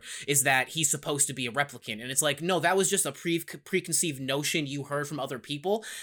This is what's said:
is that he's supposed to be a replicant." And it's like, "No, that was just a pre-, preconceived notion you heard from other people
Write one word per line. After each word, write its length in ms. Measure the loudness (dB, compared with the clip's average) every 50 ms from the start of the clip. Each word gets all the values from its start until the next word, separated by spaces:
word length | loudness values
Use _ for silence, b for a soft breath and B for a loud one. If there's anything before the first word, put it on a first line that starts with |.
| B B B B B
is 160 | 2 2 4 4
that 260 | 6 6 4 4 2
he's 220 | 0 0 2 2
supposed 340 | 0 0 -2 0 0 2 2
to 60 | 0 0
be 140 | -2 -4
a 40 | -2
replicant." 500 | 0 0 0 0 -4 -10 -10 -10 -8 -6
And 100 | -6 -2
it's 100 | 0 2
like, 200 | 2 2 0 0
"No, 180 | 0 0 2 4
that 180 | 4 4 6
was 120 | 4 4 4
just 160 | 2 2 0
a 60 | 0
pre-, 280 | -4 -4 0 0 0 0
preconceived 840 | -2 -6 -12 -14 -4 -2 0 0 0 0 0 0 0 0 -2 -4
notion 460 | -2 -2 -2 0 0 0 0 0 -2
you 160 | -2 -4 -8 -6
heard 240 | -4 -4 -4 -2
from 120 | -4 -4 -4
other 200 | -4 -4 -6 -8
people 440 | -6 -6 -6 -4 0 0 0 0 B B B B